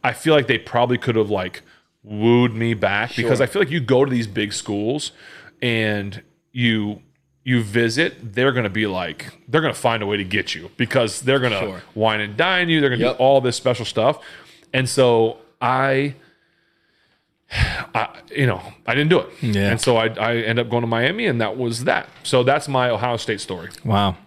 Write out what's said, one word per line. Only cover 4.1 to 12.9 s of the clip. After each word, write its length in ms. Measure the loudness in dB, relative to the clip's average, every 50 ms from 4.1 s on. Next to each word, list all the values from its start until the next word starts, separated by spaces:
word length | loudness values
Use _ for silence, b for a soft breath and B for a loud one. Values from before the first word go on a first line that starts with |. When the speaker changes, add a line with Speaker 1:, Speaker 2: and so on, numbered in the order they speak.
Speaker 1:
these 160 | 2 -2 -2 -2
big 240 | -2 -4 -4 -4 -4
schools 600 | -8 -6 -4 -4 -2 -2 -2 -4 -4 -6 -10 B B B B B B B B B _
and 640 | -2 -2 0 0 0 0 -2 -4 -6 -8 -12 -14 -20 _ _ _ _ _ _
you, 500 | -2 0 0 2 0 -2 -4 -6 -8 _ _ _ _ _ _ _ _ _
you 180 | 0 0 0 0
visit, 720 | 0 0 0 0 2 0 0 -2 -2 -2 -8 -16 -8 -2
they're 180 | 0 0 2 2
gonna 180 | 0 -2 -2
be 160 | -2 -2 -2
like, 400 | -2 -2 -4 -6 -6 -8 -12 -14 -18 -18 _ _ -2
they're 120 | -2 0
gonna 140 | 0 0 -4
find 280 | 0 0 0 0 0 -2
a 40 |
way 100 | -2 -2
to 80 | -2 -4
get 300 | -4 -4 -4 -4 -4 -8
you 160 | -10 -12 -16 _
because 460 | -4 -4 0 2 0 0 0 -4 -6 -2
they're 180 | 0 0 2
gonna 180 | 2 0 0 -2
Speaker 2:
Sure. 240 | -4 -4 -6 -10 -16 -14 _
Speaker 1:
wine 260 | 0 0 0 2 0
and 160 | -4 -6 -2
dine 320 | -2 0 0 2 0 0 2
you. 120 | 2 2
They're 100 | 2 2